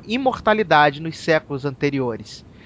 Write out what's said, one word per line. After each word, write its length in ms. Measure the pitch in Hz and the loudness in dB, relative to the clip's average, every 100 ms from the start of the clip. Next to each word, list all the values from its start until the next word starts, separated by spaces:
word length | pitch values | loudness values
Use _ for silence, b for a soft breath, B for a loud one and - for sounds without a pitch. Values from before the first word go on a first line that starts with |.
| - | -4
imortalidade 960 | 240 262 - - 214 180 151 147 143 | -2 -2 0 0 0 4 4 4 2
nos 160 | 165 147 | -8 -6
séculos 480 | - 156 - 143 139 | 0 0 0 -6 -6
anteriores. 800 | 127 143 139 127 107 107 - - B | -2 -2 -2 -4 -6 -12 -20 -20 B